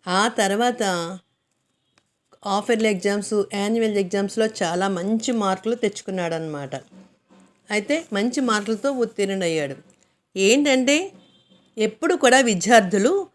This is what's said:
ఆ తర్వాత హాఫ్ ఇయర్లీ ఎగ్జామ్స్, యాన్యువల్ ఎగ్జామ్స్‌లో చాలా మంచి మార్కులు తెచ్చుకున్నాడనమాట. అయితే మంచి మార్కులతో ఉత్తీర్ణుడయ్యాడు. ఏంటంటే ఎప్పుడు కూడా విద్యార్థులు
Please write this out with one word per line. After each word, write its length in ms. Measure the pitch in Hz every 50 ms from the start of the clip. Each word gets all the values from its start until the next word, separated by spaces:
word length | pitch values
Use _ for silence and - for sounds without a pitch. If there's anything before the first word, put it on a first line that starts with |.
| _
ఆ 160 | 180 180 190 208
తర్వాత 560 | 233 240 - 202 196 196 214 240 247 233 233 220 196 185 170 170 165 190 180 _ _ _ _ _ _ _ _ _ _ _ _ _ _ _ _ _ _ _ _ _ _ - _ -
హాఫ్ 260 | 208 196 202 202 -
ఇయర్లీ 200 | 233 220 220 220
ఎగ్జామ్స్, 460 | 208 180 185 202 202 208 202 - 214 208 196 - -
యాన్యువల్ 440 | 202 202 208 226 233 226 214 208
ఎగ్జామ్స్‌లో 480 | 202 196 175 202 202 196 196 - 226 220 214 214
చాలా 320 | - 190 165 175 180 190 196
మంచి 420 | 190 175 180 202 226 220 226 262 240
మార్కులు 420 | 226 202 190 190 185 - 220 240
తెచ్చుకున్నాడనమాట. 1000 | 240 - 208 208 - - - 190 185 175 165 165 160 160 156 151 143 139 135 139 131 - _ - - - _ _ _ _ _ _ - - _ _ _ _ -
అయితే 260 | 214 214 208 - 285 330 330 - 220
మంచి 260 | 196 208 247 240 294
మార్కులతో 480 | 262 240 214 214 202 214 226 208 - 277
ఉత్తీర్ణుడయ్యాడు. 840 | 277 254 233 226 226 - 202 190 196 190 180 170 160 156 147 139 135 - _ _ _ _ _ _ _ _ _ _ _
ఏంటంటే 600 | 190 196 196 240 277 294 294 262 262 254 262 285 311 381 381 - - - _ _ _ _ _ _ _ _ _ _
ఎప్పుడు 360 | 226 214 214 - _ 311 339 359
కూడా 240 | - - 240 247 269
విద్యార్థులు 720 | 269 240 208 175 165 202 240 226 202 180 202 196 202 269 370 392 370 -